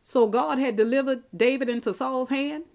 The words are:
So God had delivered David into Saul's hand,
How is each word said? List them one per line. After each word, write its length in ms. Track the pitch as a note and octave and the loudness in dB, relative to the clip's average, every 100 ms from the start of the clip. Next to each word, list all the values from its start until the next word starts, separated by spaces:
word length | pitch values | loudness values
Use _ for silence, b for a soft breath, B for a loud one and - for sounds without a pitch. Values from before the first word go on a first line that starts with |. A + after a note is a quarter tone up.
So 260 | - C4+ A3+ | -2 2 4
God 300 | A3 D4+ C#4 | 2 0 0
had 180 | C4+ G#3+ | 0 2
delivered 460 | A3 C4 C4+ C4 - F3 | 2 2 0 -2 -6 0
David 320 | A#3 C4+ B3 | 2 2 -2
into 240 | A#3+ A#3+ | -2 -4
Saul's 360 | F#3+ C4 C4 B3+ | -4 -4 -4 -2
hand, 360 | C4+ C#4 D4+ E4 | -2 -4 -6 -12